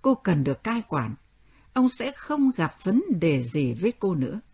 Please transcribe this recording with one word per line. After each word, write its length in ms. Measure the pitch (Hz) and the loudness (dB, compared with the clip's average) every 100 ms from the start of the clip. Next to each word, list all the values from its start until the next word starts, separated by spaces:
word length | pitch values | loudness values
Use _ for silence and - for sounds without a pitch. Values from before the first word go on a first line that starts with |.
cô 140 | 269 254 | 2 2
cần 280 | - 156 | 2 2
được 200 | 139 135 | 0 -2
cai 180 | 220 233 | -4 -4
quản. 340 | - 147 110 - _ _ _ - _ | -4 -4 -4 -8 _ _ _ -20 _
Ông 160 | 262 254 | 0 2
sẽ 220 | - 262 | 0 -8
không 400 | - - 294 269 247 | -8 -4 2 2 2
gặp 200 | 156 - | -2 -2
vấn 200 | 185 226 392 185 | 0 0 2 0
đề 240 | 165 139 | 2 0
gì 300 | 120 151 131 | -2 -2 -2
với 200 | 117 202 - | 0 -4 -2
cô 160 | 196 160 | -2 -2
nữa. 260 | 127 214 _ | -4 -6 _